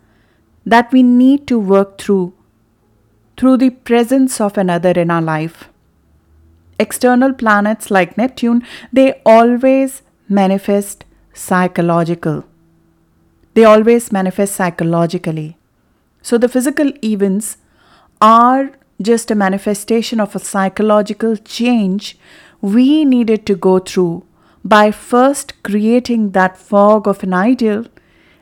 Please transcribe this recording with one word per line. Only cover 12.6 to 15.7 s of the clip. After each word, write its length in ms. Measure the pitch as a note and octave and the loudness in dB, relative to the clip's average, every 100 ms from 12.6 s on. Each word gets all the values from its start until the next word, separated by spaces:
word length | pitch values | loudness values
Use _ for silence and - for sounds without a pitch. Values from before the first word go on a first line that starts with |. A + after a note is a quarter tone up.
| _ _ _ _ _ _ _ _ _ A3 | _ _ _ _ _ _ _ _ _ 4
They 80 | |
always 480 | A3 G#3+ A3 A#3+ - | 6 6 4 0 0
manifest 420 | F#3 F#3 F#3 G3+ | -4 -4 -4 -4
psychologically. 1040 | - F3+ E3+ E3 E3+ E3+ F3+ F3 D#3+ D#3 - _ | -4 -6 -4 -2 -2 -2 -4 -8 -8 -10 -16 _